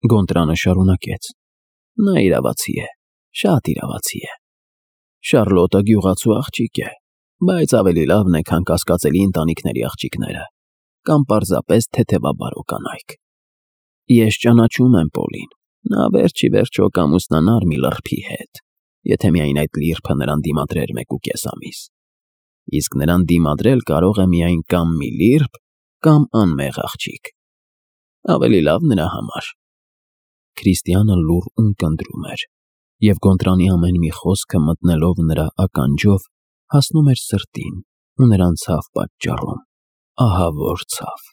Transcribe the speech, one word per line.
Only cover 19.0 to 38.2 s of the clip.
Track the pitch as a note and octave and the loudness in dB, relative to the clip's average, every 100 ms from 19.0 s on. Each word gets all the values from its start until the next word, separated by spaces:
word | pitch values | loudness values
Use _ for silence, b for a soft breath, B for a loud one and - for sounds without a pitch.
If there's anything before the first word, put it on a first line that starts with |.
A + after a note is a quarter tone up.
| - | -4
Եթե | G#2 G2+ | 0 2
միայն | E2 D2 C#2+ | 2 0 -2
այդ | D2+ D#2 | -2 -2
լիրբը | D2+ D#2+ - C#2 | -4 -4 -4 -4
նրան | D2 D2 | -2 -2
դիմադրեր | D#2 D2 C#2+ C#2+ B1+ | -2 -4 -4 -4 -4
մեկ | A#1 - | -8 -8
ու | - | -10
կես | - - - | -8 -10 -10
ամիս։ | - - - - _ _ _ _ _ _ _ - | -10 -14 -16 -20 _ _ _ _ _ _ _ -6
Իսկ | D2 - C2+ | -6 -4 -2
նրան | D2 F2 | 0 2
դիմադրել | E2+ E2+ D#2 D2 A2 C3 | 2 2 2 0 2 0
կարող | - D2+ F2+ G#2 | 0 0 2 2
է | F#2 | 2
միայն | F2 E2+ E2+ | 2 2 -2
կամ | - F2+ E2+ | 0 0 0
մի | D#2+ C2+ | -2 -4
լիրբ, | A1+ G2 D3 C#3 - _ _ _ _ | 0 2 4 0 -6 _ _ _ _
կամ | D#3 D3+ D3 | 4 4 4
անմեղ | A#2 G2 C#2 C#2 - | 2 2 0 -4 -6
աղջիկ։ | - - - - - _ _ _ _ _ _ _ _ _ | -10 -10 -12 -12 -18 _ _ _ _ _ _ _ _ _
Ավելի | - E3+ A#2+ G#2 | -2 0 4 4
լավ | D2+ - | 4 2
նրա | E3 G2+ D#2 | 2 0 -2
համար։ | A1+ - - - - _ _ _ _ _ _ _ _ _ - | -6 -10 -10 -14 -18 _ _ _ _ _ _ _ _ _ -4
Քրիստիանը | G#2 F2+ - F2+ G#2+ F#2 | 0 0 0 2 2 2
լուռ | D#2 F2 - | 2 0 -2
ունկնդրում | - A2 G2+ E2 D#2 - - - | 0 0 0 -2 -4 -8 -12 -12
էր, | - - _ _ _ _ _ | -12 -14 _ _ _ _ _
և | G#2+ F#2 | 2 4
Գոնտրանի | G2+ F#2 F#2 F#2 F#2 | 2 2 2 2 2
ամեն | F#2 F2 F2+ | 2 2 0
մի | D#2+ | -2
խոսքը | - F2+ G2 - G2 | -4 -2 -2 -2 -2
մտնելով | D2+ E2 F2 D#2+ E2+ E2+ | 0 0 0 2 0 0
նրա | D#2+ D#2 D#2 | 0 0 -2
ականջով | - F#2+ - C2+ C#2+ G#2 G2 - _ _ _ _ | -2 -2 0 0 2 2 2 -2 _ _ _ _
հասնում | D3 C3+ D#3+ C#3+ | 0 2 2 2
էր | B2+ | 2
սրտին | - G2+ - - - - - _ _ | -2 -6 -6 -10 -10 -10 -16 _ _
ու | - | 2